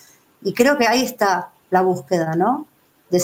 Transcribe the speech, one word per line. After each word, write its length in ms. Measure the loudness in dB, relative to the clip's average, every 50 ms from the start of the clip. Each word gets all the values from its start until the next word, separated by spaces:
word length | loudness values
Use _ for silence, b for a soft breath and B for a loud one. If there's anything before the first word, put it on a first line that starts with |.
| b b b b b b _ _
Y 120 | -8 -6 -2
creo 240 | 2 2 2 2 2
que 100 | 2 2
ahí 160 | 2 0 -2
está 460 | -4 -4 -2 0 0 0 -2 -4 -8 -14 _ _ _
la 120 | 0 0
búsqueda, 540 | 2 0 0 -2 -4 -4 -2 -2 -2 -2 -2
¿no? 300 | 0 0 0 -2 -2 -6 -12 _ _ _ _ _ _ _ _
De, 120 | -2 -2